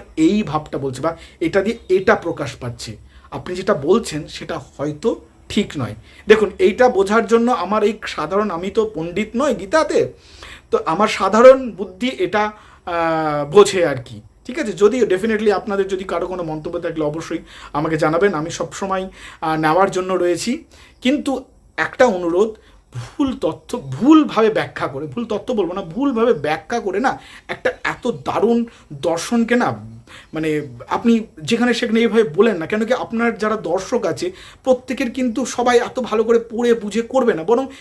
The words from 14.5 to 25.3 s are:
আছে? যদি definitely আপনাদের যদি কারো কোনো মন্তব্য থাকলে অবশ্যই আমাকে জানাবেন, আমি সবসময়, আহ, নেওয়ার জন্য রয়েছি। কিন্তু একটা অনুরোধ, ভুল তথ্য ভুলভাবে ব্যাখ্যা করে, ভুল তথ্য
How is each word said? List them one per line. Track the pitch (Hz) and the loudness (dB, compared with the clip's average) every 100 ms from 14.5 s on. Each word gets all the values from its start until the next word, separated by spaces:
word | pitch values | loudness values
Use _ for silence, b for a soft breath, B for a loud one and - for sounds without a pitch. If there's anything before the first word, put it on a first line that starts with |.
| 254 | -6
আছে? | 233 | -6
যদি | 170 208 254 | 2 2 4
definitely | 220 185 226 214 214 | 0 0 0 0 0
আপনাদের | 190 - 196 190 | 0 -2 -4 -2
যদি | 185 | -4
কারো | 185 190 190 | -4 -6 -6
কোনো | 180 | -6
মন্তব্য | 160 156 160 170 | -8 -8 -8 -6
থাকলে | 165 160 147 | -6 -4 -4
অবশ্যই | 156 156 160 B B B | -4 -8 -10 B B B
আমাকে | 147 160 160 | -6 -2 0
জানাবেন, | 156 165 202 | 0 2 2
আমি | 160 165 | 0 -6
সবসময়, | - 165 - 196 190 190 B B B | -6 -8 -6 -4 -4 -6 B B B
আহ, | 160 156 | -4 0
নেওয়ার | 151 170 190 | 2 4 4
জন্য | 185 185 | 2 -2
রয়েছি। | 185 175 170 226 269 - b b _ | 0 0 0 -2 -6 -8 b b _
কিন্তু | 247 285 226 - - _ _ - | 0 0 -2 -6 -8 _ _ -6
একটা | 160 - 254 | -2 4 4
অনুরোধ, | 180 175 170 220 - b b _ | 4 0 2 0 -2 b b _
ভুল | 123 - - 277 | -14 -8 -2 -2
তথ্য | 233 170 160 - 240 | 0 -4 -4 -8 -8
ভুলভাবে | 135 131 240 311 247 214 220 | -8 2 6 8 6 2 2
ব্যাখ্যা | 170 147 - 160 | 2 -4 -6 -6
করে, | 135 156 | -6 -8
ভুল | 175 | -6
তথ্য | 233 | -6